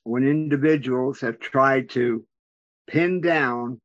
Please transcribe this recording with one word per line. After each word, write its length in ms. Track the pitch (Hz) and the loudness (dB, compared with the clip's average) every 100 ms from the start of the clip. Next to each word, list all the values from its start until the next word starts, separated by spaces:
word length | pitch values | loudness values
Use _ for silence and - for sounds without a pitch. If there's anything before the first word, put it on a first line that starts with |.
when 240 | 110 123 135 | -4 0 2
individuals 920 | 151 156 143 156 147 131 127 131 135 | 0 0 0 2 2 0 -2 -2 -4
have 180 | 123 - | -6 -8
tried 500 | - 135 135 131 117 | -4 2 4 2 0
to 340 | 123 120 110 - _ _ _ _ _ - | -2 0 -2 -8 _ _ _ _ _ -4
pin 340 | 156 175 185 | 0 0 0
down 600 | 170 156 131 120 120 120 | 0 0 0 -2 -6 -10